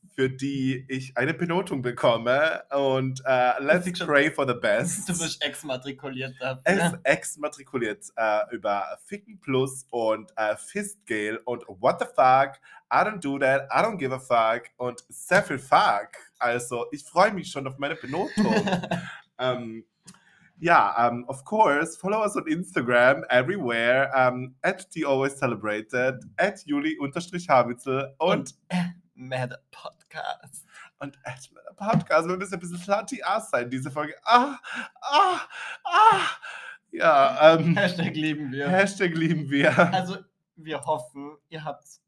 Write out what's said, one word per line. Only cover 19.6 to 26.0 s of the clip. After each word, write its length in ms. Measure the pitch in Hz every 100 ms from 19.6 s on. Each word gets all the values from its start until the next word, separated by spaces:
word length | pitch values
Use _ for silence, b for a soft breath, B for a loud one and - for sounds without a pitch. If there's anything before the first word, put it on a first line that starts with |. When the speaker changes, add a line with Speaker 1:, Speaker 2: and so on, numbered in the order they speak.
| 113 113 - _ - b b b b _
Speaker 1:
ja, 500 | 165 165 101 - 120
ähm, 160 | 120 123
of 160 | 131 -
course, 520 | 214 160 143 160 -
follow 240 | 185 214
us 120 | 208 202
on 100 | 160
Instagram, 800 | 156 180 - 120 120 123 143 -
everywhere, 840 | 123 131 202 131 117 117 131 135
ähm, 440 | 131 127 123 123 _
at 240 | 170 190 -
the 140 | 160 143
always 320 | 135 135 139
celebrated, 880 | 131 107 107 107 107 127